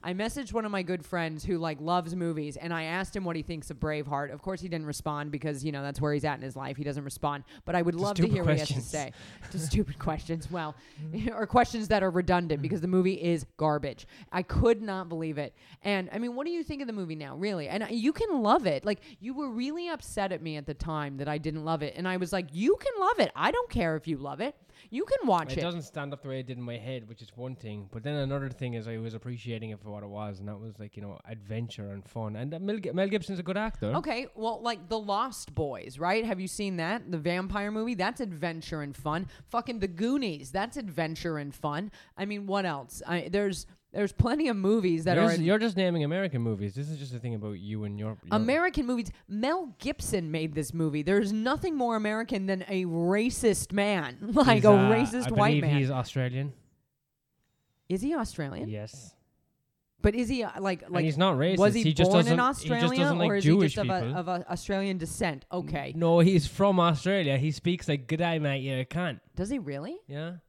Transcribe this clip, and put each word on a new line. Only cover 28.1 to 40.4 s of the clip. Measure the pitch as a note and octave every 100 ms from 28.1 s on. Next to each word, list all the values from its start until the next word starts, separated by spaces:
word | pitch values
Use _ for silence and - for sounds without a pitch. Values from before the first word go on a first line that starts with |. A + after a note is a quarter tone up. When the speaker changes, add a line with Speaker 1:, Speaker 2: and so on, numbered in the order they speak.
| D3
Speaker 2:
another | C3+ C#3 C3+
thing | A#2+ B2+ A#2
is | A2
I | A2+
was | A2+
appreciating | A2 B2 A#2+ A#2 A2+ A2
it | G#2
for | G#2
what | G#2
it | G2+
was, | G2+ G#2+ F#2+
and | G2+
that | G#2
was, | A2+ G2+
like, | G#2 -
you |
know, | G2+ F#2 -
adventure | A2+ G2+ A2 A#2 - G2+
and | G2 G2
fun. | A#2 A2 G#2+
And, | C3+
uh, | D#3+
Mel | G3 G#3+
Gi-, | F#3+
Mel | E3+ G3
Gibson's | G#3 D#3+ F#3+
a |
good | E3+ F#3+
actor. | A3 - G#2 A#2+
Speaker 1:
Okay, | D#4 A#3+ C4+ -
well, | A3 A3+
like, | A#3 G#3+ E3
The | A3+
Lost | G#3 G3+ C4 - -
Boys, | C#3+ D3+ A#2 G2+ C3
right? | E3+ G#3+
Have | A3+ F#3
you | F#3
seen | - G3+ F3+
that? | E3 A3+ F#3
The | E3+
vampire | D3+ F3+ F#3 G3+ G3+
movie? | G#3+ A3+ A3
That's | F#3+ B3
adventure | A3+ D#3+ E3+ E3 - D#3+
and | C#3+ C3+
fun. | D3+ D#3+ F#3+ - -
Fucking | A#3 A#3+ A#3
The | F#3+
Goonies, | E3+ A3+ C#4 A#3+ D3+